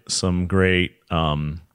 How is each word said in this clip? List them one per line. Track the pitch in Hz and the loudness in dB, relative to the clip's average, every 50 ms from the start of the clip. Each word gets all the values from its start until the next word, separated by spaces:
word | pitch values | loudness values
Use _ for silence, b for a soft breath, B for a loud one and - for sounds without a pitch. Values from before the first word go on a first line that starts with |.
| - | -10
some | - - - - 92 90 90 90 | -8 -6 -2 -2 0 0 0 -2
great, | 85 95 95 92 92 92 90 90 - - _ _ _ | 0 2 2 4 4 4 2 0 -2 -6 _ _ _
um, | 90 82 80 76 73 73 76 76 76 85 - _ | -2 0 0 0 0 -2 -4 -6 -6 -10 -14 _